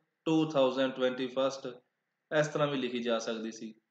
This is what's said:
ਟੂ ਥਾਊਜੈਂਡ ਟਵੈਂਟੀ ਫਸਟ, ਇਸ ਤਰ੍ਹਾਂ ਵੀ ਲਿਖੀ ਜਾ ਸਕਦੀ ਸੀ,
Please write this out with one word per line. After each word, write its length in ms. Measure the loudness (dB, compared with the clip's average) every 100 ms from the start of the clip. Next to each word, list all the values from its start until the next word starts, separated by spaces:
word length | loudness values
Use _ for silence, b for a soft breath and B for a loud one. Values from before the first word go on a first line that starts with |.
| _ _
ਟੂ 260 | 2 2 4
ਥਾਊਜੈਂਡ 420 | 4 2 2 -2
ਟਵੈਂਟੀ 340 | 0 -2 0 -4
ਫਸਟ, 400 | 0 0 -2 -10 -12 _ _ _ _ -2 0
ਇਸ 60 | 2
ਤਰ੍ਹਾਂ 220 | 2 0
ਵੀ 80 | 0
ਲਿਖੀ 260 | -2 -2
ਜਾ 160 | 0 0
ਸਕਦੀ 340 | -2 -4 -6
ਸੀ, 220 | -8 -14 -16 _